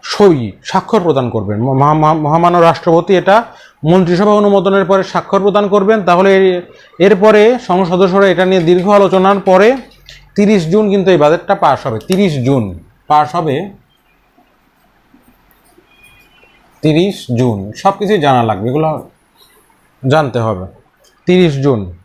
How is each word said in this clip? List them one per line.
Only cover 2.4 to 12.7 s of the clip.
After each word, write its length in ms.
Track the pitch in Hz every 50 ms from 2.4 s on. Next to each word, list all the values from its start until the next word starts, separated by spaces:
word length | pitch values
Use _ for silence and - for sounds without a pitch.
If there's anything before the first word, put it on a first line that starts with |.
| 170 175 175 175
রাষ্ট্রপতি 580 | 170 165 160 - - - 165 165 170 - 196
এটা 280 | 180 - 185 196 220 233 - - - - - _ _ -
মন্ত্রিসভা 480 | 151 175 190 185 165 180 170 202 208
অনুমোদনের 540 | 208 208 208 202 202 196 180 196 190 196 196
পরে 180 | 165 196 190 185
স্বাক্ষর 360 | - - 180 - - - 196
প্রদান 280 | 190 202 185 208 208 202
করবেন। 360 | 185 208 190 190 220 220 190
তাহলে 320 | 170 175 175 190 196 196
এর-, 260 | 190 190 190 185 175 175 - - - - _ _ _
এরপরে 600 | 170 202 214 180 190 214 214 208 208 220 247 240 - -
সংসদ 260 | 185 180 190 165 180
সদস্যরা 340 | 180 196 190 175 196 196 196
এটা 180 | 180 160 185
নিয়ে 160 | 185 190 190
দীর্ঘ 280 | 170 160 180 180 175 196
আলোচনার 500 | 208 202 196 185 170 190 185 190 202 196
পরে 380 | 190 196 185 185 196 220 262 269 240 - - _ - - - - _ _ _
তিরিশ 360 | - 208 202 220 202 165 156
জুন 180 | 165 214 214 208
কিন্তু 220 | 190 202 190 180
এই 60 | 185 175
বাজেটটা 380 | 147 147 160 175 - - 202
পাস 320 | 196 - 156 135 120 - 143
হবে। 120 | 113 110
তিরিশ 460 | - - 185 180 208 190 156 139 120
জুন 340 | 127 139 135 113 98